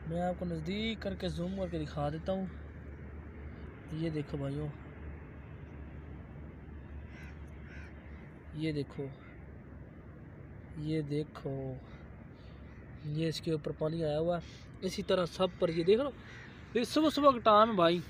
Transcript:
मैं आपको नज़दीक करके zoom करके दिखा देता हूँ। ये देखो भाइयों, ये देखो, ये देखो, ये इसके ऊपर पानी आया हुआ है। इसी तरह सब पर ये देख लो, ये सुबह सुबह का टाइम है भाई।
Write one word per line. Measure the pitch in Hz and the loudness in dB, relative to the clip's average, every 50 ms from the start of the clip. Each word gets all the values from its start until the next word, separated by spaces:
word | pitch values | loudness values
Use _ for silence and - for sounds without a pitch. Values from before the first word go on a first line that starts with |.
| - | -4
मैं | 160 165 170 | -2 0 0
आपको | 180 180 180 180 185 | 2 0 0 0 -2
नज़दीक | 175 170 160 151 170 196 208 220 226 220 185 | -2 -2 -2 -2 -2 -2 0 0 -2 -2 -2
करके | - 202 190 175 190 180 | -4 -4 -4 -2 -2 -2
zoom | 151 165 170 180 190 | -2 -2 -2 -2 -2
करके | 196 190 170 170 160 | -2 -2 -2 0 -2
दिखा | 151 143 - 151 143 147 | -2 -2 -2 0 0 0
देता | 151 160 170 - | 0 -2 -2 0
हूँ। | 190 190 190 175 - - - - - - - - - - - - - - - - - - - - - - - - - - - - 151 | 0 0 0 -4 -6 -10 -12 -12 -12 -12 -12 -12 -12 -12 -12 -10 -10 -12 -12 -12 -12 -12 -12 -12 -10 -10 -12 -12 -12 -14 -10 -8 -4
ये | 156 165 170 | -2 0 0
देखो | 156 151 147 - - 147 | 0 -2 -2 -2 -4 -4
भाइयों, | 139 135 139 147 151 151 143 - - - - - - - - - - - - - - - - - - - - - - - - 73 71 73 - - - - 73 73 76 78 80 76 71 76 76 76 - 71 73 73 76 78 - - 73 71 - - - - - - - - - - - - - - - - - - - - - - - - - | -2 -2 -2 -2 -4 -4 -6 -8 -12 -12 -12 -10 -10 -10 -10 -10 -12 -14 -14 -14 -14 -14 -12 -12 -12 -12 -12 -12 -10 -10 -10 -12 -12 -12 -12 -12 -12 -12 -12 -12 -12 -12 -12 -12 -12 -12 -12 -12 -12 -10 -12 -12 -10 -12 -12 -12 -12 -12 -12 -12 -12 -12 -12 -14 -14 -12 -12 -12 -12 -12 -14 -14 -14 -14 -12 -12 -12 -14 -14 -14 -14 -10 -6
ये | 151 156 160 | -2 0 0
देखो, | 151 143 135 - - - 143 135 139 - - - - - - - - - - - - - - - - - - - - - - - - - - - - - - - - 156 | 2 0 -2 -2 -4 -6 -6 -6 -8 -12 -16 -16 -14 -14 -14 -14 -14 -14 -14 -14 -14 -14 -14 -14 -14 -16 -16 -16 -16 -14 -16 -16 -14 -14 -14 -14 -14 -14 -14 -12 -10 -6
ये | 151 151 160 160 151 | -2 0 0 0 0
देखो, | 143 147 147 156 151 - - - 139 135 135 135 131 127 127 - - - - - - - - - - - - - - - - - - - - - - - - - 151 | 2 0 0 0 -2 -8 -8 -6 -4 -4 -4 -4 -6 -6 -8 -10 -14 -14 -14 -14 -14 -14 -14 -14 -16 -16 -16 -16 -16 -14 -14 -14 -14 -14 -14 -14 -14 -14 -8 -6 -4
ये | 147 156 160 160 | 0 2 2 0
इसके | 151 - - 170 | 0 0 0 0
ऊपर | 160 151 147 156 151 | 0 2 0 -4 -2
पानी | - 156 156 160 170 | 0 0 0 2 2
आया | 165 151 147 151 | 2 2 2 4
हुआ | 165 170 175 170 | 4 2 2 0
है। | 170 - - - - - - - - | -2 -8 -14 -14 -14 -16 -10 -4 -4
इसी | 190 - - 185 | -2 -2 -2 4
तरह | - 190 185 175 160 | 4 4 4 4 0
सब | - - 185 185 180 - | 2 2 2 2 4 2
पर | 185 170 | 2 4
ये | 160 170 165 | 4 4 8
देख | 180 208 226 | 8 8 8
लो, | 285 277 - - - - - - - - - - - - - | 6 2 -2 -6 -14 -14 -14 -14 -14 -14 -14 -14 -14 0 2
ये | 233 247 | 2 2
सुबह | - - 294 311 302 | 6 6 6 6 6
सुबह | - 285 285 285 | 6 10 10 10
का | 262 233 | 10 10
टाइम | - 226 208 208 220 226 | 8 10 12 12 12 10
है | 220 | 10
भाई। | 185 170 165 175 175 - | 8 8 8 8 6 0